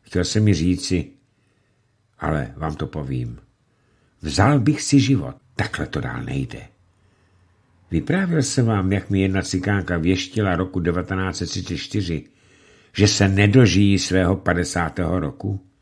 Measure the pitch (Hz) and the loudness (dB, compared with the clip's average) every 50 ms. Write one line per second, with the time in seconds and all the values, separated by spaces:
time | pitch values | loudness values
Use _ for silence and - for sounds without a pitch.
0 | _ - - 92 87 - - 110 107 104 95 76 82 90 90 87 - - 92 87 | _ -4 -4 -2 -2 0 0 2 4 4 4 4 2 0 0 -2 -2 -2 -2 -2
1 | - - - _ _ _ _ _ _ _ _ _ _ _ _ _ _ _ _ _ | -2 -4 -14 _ _ _ _ _ _ _ _ _ _ _ _ _ _ _ _ _
2 | _ _ _ _ 80 80 78 76 65 57 - 67 78 78 76 73 78 67 - 78 | _ _ _ _ -4 -4 -2 -2 -4 -6 -8 -8 -6 -6 -6 -6 -8 -8 -8 -10
3 | 71 65 65 62 60 58 58 - _ _ _ _ _ _ _ _ _ _ _ _ | -8 -6 -6 -6 -6 -8 -10 -14 _ _ _ _ _ _ _ _ _ _ _ _
4 | _ _ _ _ - 78 73 87 98 127 147 139 107 151 143 - - - 143 139 | _ _ _ _ -10 -4 0 2 4 4 4 4 2 2 0 0 0 2 4 4
5 | 113 131 135 98 71 64 - - _ _ _ - - - - - 76 - - 73 | 4 4 0 0 -2 -8 -12 -16 _ _ _ -6 -6 -6 -4 -8 -8 -6 -6 -6
6 | 64 62 60 60 60 60 65 69 65 - 60 58 - - _ _ _ _ _ _ | -6 -6 -8 -8 -8 -6 -6 -6 -6 -8 -10 -18 -18 -20 _ _ _ _ _ _
7 | _ _ _ _ _ _ _ _ _ _ _ _ _ _ _ _ _ _ 85 82 | _ _ _ _ _ _ _ _ _ _ _ _ _ _ _ _ _ _ -4 -2
8 | - - 156 190 196 175 170 156 131 - - 135 120 113 107 98 92 92 98 95 | 0 0 0 0 0 0 0 0 0 0 0 0 2 2 2 2 2 0 0 0
9 | - - 101 95 95 98 95 98 87 - - 90 87 101 101 98 87 90 90 85 | 0 0 0 2 2 2 0 -2 -2 -2 -4 -2 0 0 0 0 0 -2 -2 0
10 | 80 87 95 92 - - - 113 104 95 87 82 95 92 - 92 82 87 82 90 | 2 2 0 0 -2 -4 -4 -2 0 0 0 -2 -2 -4 -4 -2 -2 0 -2 -2
11 | 85 - 95 92 95 92 87 - 87 82 - 98 - - 87 73 - - - 107 | -4 -4 -4 -4 -4 -4 -4 -6 -8 -6 -6 -8 -6 -6 -8 -8 -8 -6 -6 -4
12 | 95 87 82 69 - - _ _ _ _ _ _ _ _ _ _ _ _ _ - | -4 -4 -6 -6 -8 -12 _ _ _ _ _ _ _ _ _ _ _ _ _ 4
13 | 104 101 - - 101 95 98 101 104 104 104 131 123 95 82 98 101 101 98 90 | 4 4 6 4 4 4 6 4 4 6 8 6 6 6 6 4 4 4 4 2
14 | - - 90 92 90 87 95 80 - 90 87 87 87 - - 87 85 80 - 92 | 0 0 2 2 2 2 0 0 0 0 0 0 -2 -2 -2 -4 -4 -4 -4 -4
15 | 87 80 87 92 78 71 - - - 104 101 98 - _ _ _ | -2 -2 -2 -2 -4 -6 -8 -8 -6 -6 -6 -6 -10 _ _ _